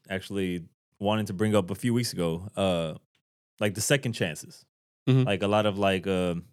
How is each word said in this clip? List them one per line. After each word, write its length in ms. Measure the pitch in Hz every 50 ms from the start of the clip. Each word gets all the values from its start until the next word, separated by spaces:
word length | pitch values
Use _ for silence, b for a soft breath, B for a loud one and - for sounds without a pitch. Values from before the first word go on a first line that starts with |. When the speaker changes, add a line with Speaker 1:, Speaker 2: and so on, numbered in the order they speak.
| _ -
Speaker 1:
actually 560 | 98 95 - - 101 98 95 92 90 87 82 - _ _ _ _ _ _
wanting 260 | 98 104 107 110 107
to 60 | 95 98
bring 200 | 90 110 110 107
up 140 | 104 92 87
a 40 | 101
few 180 | - - 123 117
weeks 200 | 123 120 117 -
ago, 360 | 90 87 82 82 85 92 104 -
uh, 380 | 98 98 95 90 85 82 80 82 - - _ _ _ _ _ _ _ _ _ _ -
like 160 | 107 107 90
the 60 | -
second 320 | 110 - 147 135 - 123 113
chances. 520 | - 110 85 78 - - - - - - _ _ _ _ _ _ _ _ -
Speaker 2:
Mm-hmm. 140 | 127 131 127
Speaker 1:
Like 160 | 113 101 92 101
a 60 | 98
lot 180 | 104 107 104
of 120 | 107 95 98
like, 280 | 101 98 95 92 87
uh, 300 | 98 95 92 90 90 85 85 85 -